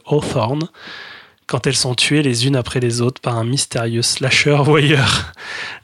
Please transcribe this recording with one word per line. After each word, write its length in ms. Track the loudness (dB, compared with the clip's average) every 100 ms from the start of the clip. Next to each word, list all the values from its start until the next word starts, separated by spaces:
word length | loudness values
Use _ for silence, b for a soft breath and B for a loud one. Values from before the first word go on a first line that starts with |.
| 0
Hawthorne, 600 | 0 0 -2 -2 -2 -6 B B B B B B B -6
quand 160 | -2 0
elles 80 |
sont 220 | 0 0 0
tuées 260 | 2 2
les 240 | 2 2 2
unes 80 |
après 240 | 0 0 -2
les 220 | 0 0
autres 200 | -2 -2
par 160 | -4 -2
un 60 |
mystérieux 600 | -2 -2 -2 -4 -2 -2
slasher 540 | -2 0 0 2 4 4
voyeur. 720 | 4 4 6 4 4 0 -4 -14 B B B B